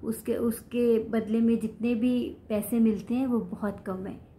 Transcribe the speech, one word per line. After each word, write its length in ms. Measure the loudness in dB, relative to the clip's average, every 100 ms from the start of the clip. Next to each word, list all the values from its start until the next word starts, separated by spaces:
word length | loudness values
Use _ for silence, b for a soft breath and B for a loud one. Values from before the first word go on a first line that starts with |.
उसके, 320 | -6 -6 -4 0
उसके 720 | 0 -2 -4 0 4 2 2
बदले 320 | -2 0 2
में 180 | 4 4
जितने 360 | 0 -4 -2 2
भी 420 | 2 0 -2 -8 -4
पैसे 300 | -4 0 4
मिलते 340 | 4 2 -2
हैं 140 | -2 0
वो 120 | 0
बहुत 440 | -2 -6 -6 -6 -8
कम 200 | -8 -8
है। 220 | -12 -16